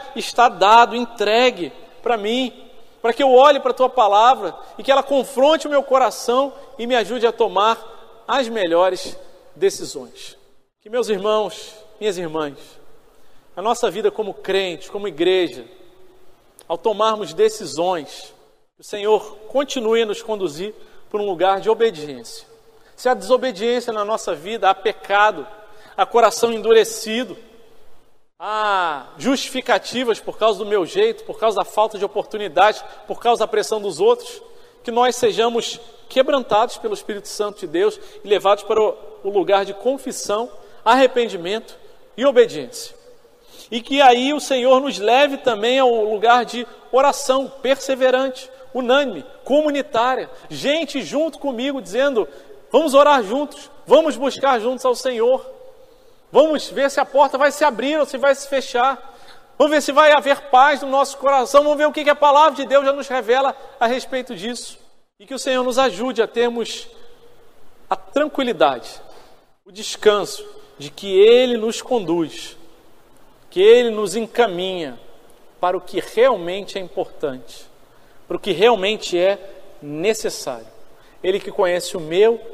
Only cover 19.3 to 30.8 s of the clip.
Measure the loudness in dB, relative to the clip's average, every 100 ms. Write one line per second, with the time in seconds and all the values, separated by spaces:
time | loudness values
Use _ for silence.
19.3 | -16 -6 -6 -4 -6 -2 -2 -2 -6 -8
20.3 | -8 -8 -8 -12 -14 -20 -20 -10 -8 -6
21.3 | 0 0 0 0 0 0 -2 -12 -14 -16
22.3 | -20 -20 -20 _ _ _ -6 -4 -4 0
23.3 | -2 -2 -4 -4 -4 -4 -6 -4 -4 -6
24.3 | -8 -8 0 0 0 -2 -6 0 2 2
25.3 | 0 -10 -18 -20 -20 -12 -4 0 4 4
26.3 | 4 -2 0 4 4 4 -2 -6 -6 -6
27.3 | -12 -20 -20 -20 -20 -18 -20 -20 -20 _
28.3 | _ -6 -2 0 0 0 -4 -10 -6 -2
29.3 | -2 -2 -6 0 0 0 -4 -2 -4 -6
30.3 | 0 0 0 -2 -2